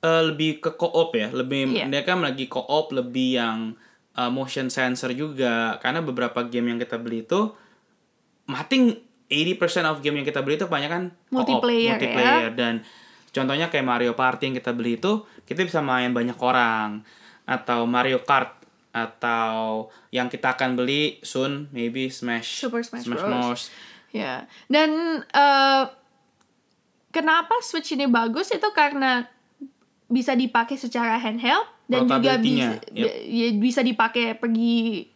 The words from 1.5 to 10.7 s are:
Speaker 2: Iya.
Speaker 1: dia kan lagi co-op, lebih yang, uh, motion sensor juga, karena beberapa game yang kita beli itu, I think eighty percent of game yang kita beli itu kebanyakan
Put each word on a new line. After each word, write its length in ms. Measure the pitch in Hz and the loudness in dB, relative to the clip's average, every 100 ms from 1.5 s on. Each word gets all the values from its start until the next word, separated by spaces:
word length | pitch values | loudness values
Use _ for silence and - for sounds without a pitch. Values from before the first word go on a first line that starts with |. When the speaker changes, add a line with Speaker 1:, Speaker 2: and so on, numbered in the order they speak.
| 139 135 | -2 0
Speaker 2:
Iya. 240 | 120 135 | 0 0
Speaker 1:
dia 80 | 139 | -2
kan 240 | 143 180 | 0 0
lagi 240 | 151 135 135 | 0 -4 -6
co-op, 480 | 135 - 147 156 135 | -6 0 -2 0 -4
lebih 400 | 123 127 131 127 | -4 -2 0 0
yang, 400 | 117 110 110 110 _ _ _ - | -2 -2 -6 -10 _ _ _ -4
uh, 160 | 123 | -2
motion 400 | 131 131 139 131 | -2 -4 -4 -4
sensor 400 | - 127 127 127 | -2 -2 -2 -4
juga, 640 | 123 156 139 127 117 113 117 | -4 -6 -2 0 2 0 -2
karena 160 | 127 156 | -2 -2
beberapa 480 | 160 127 123 120 120 | -2 -2 -2 -2 -4
game 240 | 120 120 | -2 -2
yang 80 | 117 | -2
kita 160 | 120 117 | -4 -6
beli 320 | 117 113 110 | -6 -6 -2
itu, 240 | 185 214 - _ _ _ _ _ _ _ _ - | 0 0 -4 _ _ _ _ _ _ _ _ -10
I 160 | 131 | -8
think 400 | 156 269 247 226 - _ _ | 0 4 4 2 -8 _ _
eighty 240 | 139 165 | 0 0
percent 320 | 185 170 185 | 2 0 2
of 160 | 160 151 | 0 0
game 160 | 143 147 | -2 -2
yang 80 | |
kita 160 | 139 147 | -2 -2
beli 160 | 135 151 | 0 0
itu 80 | |
kebanyakan 480 | 185 | 0